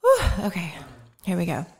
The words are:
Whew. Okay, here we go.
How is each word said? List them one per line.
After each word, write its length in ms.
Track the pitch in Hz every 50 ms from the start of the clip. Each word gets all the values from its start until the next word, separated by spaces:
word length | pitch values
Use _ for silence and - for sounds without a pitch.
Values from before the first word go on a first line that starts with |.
Whew. 440 | - 466 539 480 - - - 185 202
Okay, 280 | 208 190 185 170 165 147 - - - - - - - _ _ -
here 140 | - 185
we 80 | 180 175
go. 200 | 170 156 117 165 - -